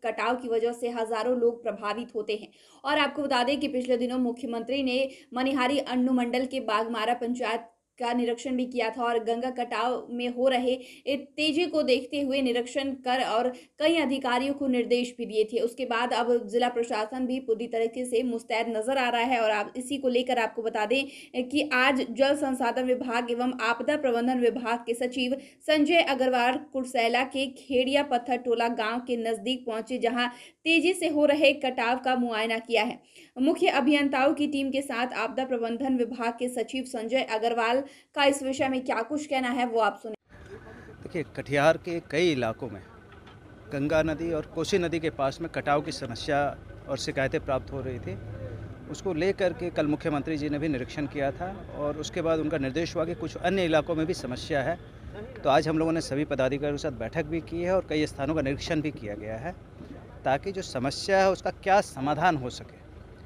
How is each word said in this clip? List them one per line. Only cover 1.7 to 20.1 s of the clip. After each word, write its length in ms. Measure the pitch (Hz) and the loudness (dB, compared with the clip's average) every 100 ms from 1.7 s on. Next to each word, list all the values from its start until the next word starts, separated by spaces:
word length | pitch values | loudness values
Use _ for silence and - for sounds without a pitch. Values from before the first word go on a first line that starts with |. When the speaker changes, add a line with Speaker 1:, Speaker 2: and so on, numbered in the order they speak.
| 202 208 220 240 220 | -4 -4 -4 -4 -4
Speaker 1:
होते 200 | 208 214 | -2 -4
हैं। 160 | - _ - - 269 | -6 _ -20 -8 0
और 120 | 302 | 2
आपको 260 | 277 302 | 2 0
बता 200 | 277 247 | 0 2
दें 160 | 247 294 | 2 0
कि 80 | 285 | 0
पिछले 300 | 254 247 240 | -2 0 0
दिनों 200 | 247 254 | 2 0
मुख्यमंत्री 680 | 247 247 233 233 226 277 | 0 -2 -4 -6 -2 -2
ने 260 | 254 254 262 - - | 0 0 0 -4 -8
मनिहारी 460 | 240 269 277 254 285 | -2 0 2 2 2
अनुमंडल 680 | - 247 254 254 240 247 262 | 0 2 4 2 2 0 -2
के 140 | 262 | -2
बागमारा 540 | 220 214 233 226 220 | 0 0 0 0 0
पंचायत 480 | 240 240 247 220 - - _ _ - | 0 0 -2 -2 -4 -6 _ _ -6
का 140 | 240 | -2
निरीक्षण 380 | 247 240 233 269 | 0 0 0 -2
भी 140 | 254 247 | -2 -2
किया 240 | 247 220 | 0 -2
था 140 | 247 | 0
और 200 | 240 233 | 0 2
गंगा 260 | 220 233 254 | 0 0 -2
कटाव 580 | 247 240 220 240 247 - | -4 -4 0 0 -2 -4
में 200 | 240 247 | -4 -4
हो 180 | 240 269 | 2 2
रहे 240 | 247 247 254 - - - | 4 2 -2 -4 -10 -4
ए, 260 | 285 - - | -4 -4 -2
तेजी 280 | 302 294 349 | 0 2 2
को 180 | 302 | 2
देखते 380 | 254 247 254 285 | 4 2 2 -2
हुए 200 | 269 277 | 0 2
निरीक्षण 500 | 254 240 240 285 269 | 2 0 -2 -2 -2
कर 320 | 262 247 254 | -4 -2 0
और 300 | 190 220 247 247 - - | 2 2 0 -2 -14 0
कई 160 | 311 330 | 2 4
अधिकारियों 580 | 262 269 254 247 277 | 2 0 0 0 0
को 140 | 277 269 | 0 0
निर्देश 480 | 247 233 247 240 - | 2 2 2 0 -6
भी 80 | 208 | -2
दिए 180 | 214 | 0
थे। 160 | 214 226 | 2 0
उसके 260 | 233 - 247 | -2 -2 -2
बाद 280 | 233 247 | 0 0
अब 340 | 233 233 240 208 | 0 2 2 2
जिला 220 | 233 240 | 2 2
प्रशासन 560 | 233 233 214 220 254 254 | 0 -2 -2 -2 -2 -2
भी 140 | 262 | -2
पूरी 280 | 262 208 240 | -2 -2 -2
तरीके 380 | 233 226 254 247 | 0 -2 -2 0
से 180 | 240 | 0
मुस्तैद 440 | 254 226 - 226 226 | 0 -2 -2 -2 0
नजर 280 | 214 220 269 | -2 0 2
आ 120 | 240 | 2
रहा 120 | 233 | 2
है 180 | 247 240 | 2 2
और 120 | 220 | 2
आप, 220 | 214 202 262 | 2 -2 -6
इसी 200 | 247 277 | -6 0
को 100 | |
लेकर 300 | 262 | 2